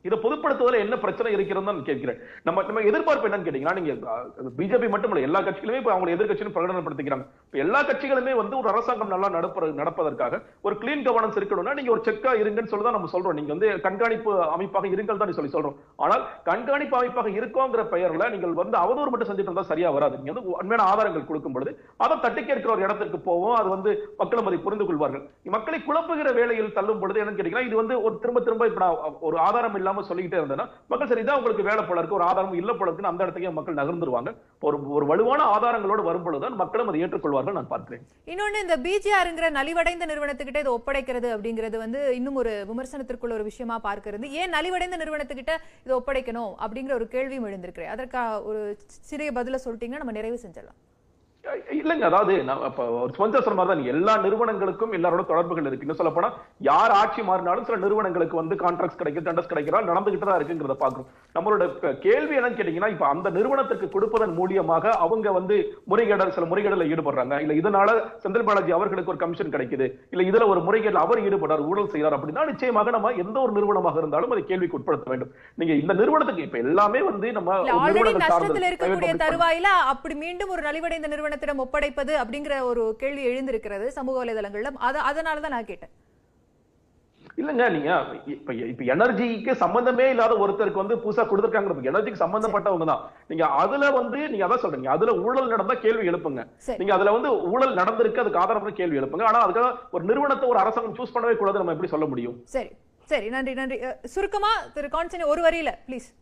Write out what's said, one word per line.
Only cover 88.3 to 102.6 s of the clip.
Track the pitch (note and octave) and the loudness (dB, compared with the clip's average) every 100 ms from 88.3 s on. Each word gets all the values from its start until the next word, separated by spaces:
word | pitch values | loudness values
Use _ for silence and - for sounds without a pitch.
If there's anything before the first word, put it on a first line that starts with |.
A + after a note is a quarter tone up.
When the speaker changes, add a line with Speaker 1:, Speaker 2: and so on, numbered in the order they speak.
| C#3 - | -12 -8
Speaker 1:
இப்ப | A#2+ A#2 B2+ | -6 -6 -4
எனர்ஜிக்கு | B2+ D3 B3 G3+ A#3+ A3 C4+ | 0 4 4 2 -2 -2 -2
சம்பந்தமே | B3+ F3 G#3+ B3 A#3+ C4 | 2 2 4 2 4 4
இல்லாத | A#3+ A3+ | 4 4
ஒருத்தருக்கு | A3+ G3+ G3 G3+ F#3+ | 4 2 2 0 0
வந்து | G3 A#3 | 0 -2
புதுசா | G#3+ A3+ | 0 0
கொடுத்திருக்காங்க, | A3 G3 A3 G#3+ G3 D3 | 2 2 2 2 0 -2
எனர்ஜிக்கு | B2+ F3+ G#3+ G3 F3 | 0 0 0 -2 0
சம்பந்தப்பட்டவங்க | G#3 A3 A#3 G#3 F3+ | 0 0 0 0 0
தான். | D#3 C3+ - - _ | 2 0 -4 -20 _
நீங்க | D#3+ D#3 | 0 2
அதுல | C#3 F#3+ C#4 C#4+ | 4 2 4 4
வந்து | C4+ B3 C4+ D4+ | 2 0 -4 -4
நீங்க | G#3 F#3 | 0 2
அதான் | A#3+ | 2
சொல்றீங்க, | G3+ C#3 C3 | 0 -4 0
அதுல | D3+ A3+ | 2 4
ஊழல் | F#3+ G3+ C4 B3+ | 2 2 0 2
நடந்தா | A3+ F#3+ | 0 0
கேள்வி | B3+ A3 A3 F3+ | 2 2 2 0
எழுப்புங்க. | F3 D#3 C3 A2+ _ | 0 -4 -6 -10 _
Speaker 2:
சரி. | - A#3 | -8 -4
Speaker 1:
நீங்க | G3 | 2
அதுல | F#3 G3+ | 4 4
வந்து | A3 C#4 G#3+ | 4 2 0
ஊழல் | F3 A#3 C4 | 0 2 2
நடந்திருக்கு, | G3 F#3+ A3 A3+ B3 | 2 0 2 2 2
அதுக்கு | G#3+ E3+ | 0 2
ஆதாரம் | G3 A3 G3+ | 2 0 -2
கேள்வி | G3+ F3 C#3+ | -4 -2 0
எழுப்புங்க. | C#3 D#3 | -2 2
ஆனா | F3 A#3 G#3 | 4 6 4
அதுக்காக | A3+ B3 A#3+ - | 4 2 0 -6
ஒரு | F3 | -4
நிறுவனத்தை | E3+ C4 C#4+ C4+ B3+ | 2 2 2 2 2
ஒரு | A3+ | 4
அரசாங்கம் | G3+ A3 A3+ - | 2 0 -4 -8
சூஸ் | B3 A#3+ | -6 -2
பண்ணவே | A#3 A3+ | 0 2
கூடாது, | G3 G3 | 2 0
நம்ம | F3 | -2
எப்படி | D#3 F3 | -2 -2
சொல்ல | D#3 D#3 | -2 -2
முடியும்? | B2 A#2+ A#2+ | -2 -6 -10
Speaker 2:
சரி, | - C4+ | -8 -6